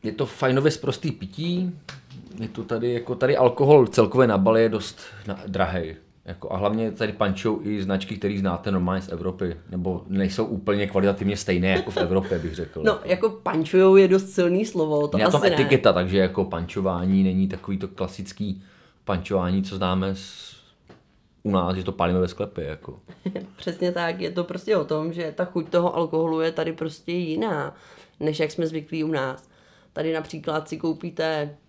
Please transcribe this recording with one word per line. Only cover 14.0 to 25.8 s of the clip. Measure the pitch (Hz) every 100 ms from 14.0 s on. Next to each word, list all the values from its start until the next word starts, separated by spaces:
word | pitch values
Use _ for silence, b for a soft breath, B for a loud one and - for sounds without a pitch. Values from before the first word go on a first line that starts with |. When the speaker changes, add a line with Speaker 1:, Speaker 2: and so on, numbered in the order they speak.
| 185
Speaker 2:
dost | 190 190
silný | - 175 185 220
slovo, | 185 156 147 147
to | -
Speaker 1:
Na | 180
tom | 147
Speaker 2:
asi | 190
ne. | 151
Speaker 1:
etiketa, | 135 131 110
takže | 90 90 95
jako | 92 98 92
pančování | 85 87 - 95 87 92 95
není | 95 92 95
takový | 95 - 98
to | 95
klasický | - 90 - 95 - 104 95 B B B B -
pančování, | 92 90 95 90 95
co | 95 95
známe | 92 92 95 95
z-, | - - - - _ _ _ - _ _ _ _
u | 107
nás, | 95 87 92
že |
to | 92
palíme | 92 87 92
ve | 90
sklepě, | - 104 - 73
jako. | 78 - 62 - - 190
Speaker 2:
<laughs> | 190 190 -
Přesně | - 175 180
tak, | 175 170 180
je | 175
to | 180
prostě | 175 180 214 202
o | 147
tom, | 156 160
že | 175 160 147
ta | 180
chuť | 180 156
toho | 175